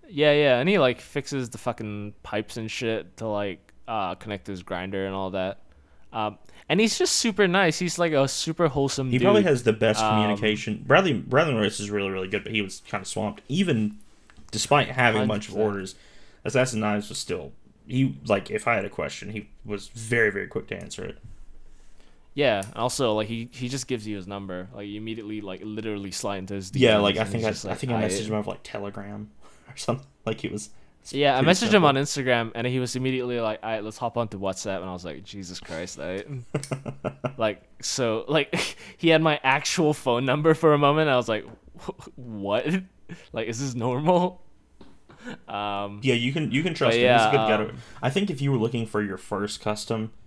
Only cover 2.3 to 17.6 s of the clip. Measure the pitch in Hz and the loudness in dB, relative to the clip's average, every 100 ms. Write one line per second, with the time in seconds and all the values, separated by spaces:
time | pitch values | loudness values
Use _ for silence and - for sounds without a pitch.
2.3 | 104 110 - 110 - 117 110 80 - 110 | -4 -4 -8 -8 -4 -2 -2 -6 -8 -4
3.3 | 104 101 85 _ - - 110 95 90 107 | -2 -2 -6 _ -20 -6 -4 -4 -6 -8
4.3 | 101 - 95 87 90 95 98 95 95 95 | -8 -8 -10 -6 -6 -4 -4 -4 -4 -4
5.3 | 95 92 101 - - _ - - 117 107 | -2 -4 -6 -16 -20 _ -20 -12 -4 -4
6.3 | 101 - - - 165 220 - 359 - 240 | -6 -20 -20 0 4 4 2 0 0 0
7.3 | 190 196 185 185 147 180 165 175 147 135 | 2 4 4 2 2 -2 0 2 4 2
8.3 | - - 160 165 143 139 - 131 127 190 | 0 -4 0 0 2 0 0 0 4 6
9.3 | 208 190 135 110 104 110 107 110 107 104 | 6 6 4 2 4 2 4 4 4 2
10.3 | 104 107 107 - 104 - 151 190 113 - | 2 0 0 -4 -6 4 6 6 0 2
11.3 | 123 165 117 104 - 104 104 98 95 95 | 2 2 2 0 -2 -4 -2 -2 -4 -4
12.3 | 101 - 110 98 - - 104 95 - 104 | -4 -2 -2 -2 -8 -8 -8 -6 -4 -4
13.3 | 101 - 147 190 120 107 107 - - _ | -6 -6 -2 2 2 0 -4 -20 -20 _
14.3 | - - 110 - 143 127 127 123 110 107 | -20 -12 -8 2 2 2 2 2 4 0
15.3 | 104 104 101 107 101 95 - - - - | -2 -4 -2 0 0 -8 -14 -20 -20 -20
16.3 | - - 131 127 110 107 104 101 - - | -10 -2 0 0 0 0 0 -4 -10 -6
17.3 | 87 69 - | -6 -8 -16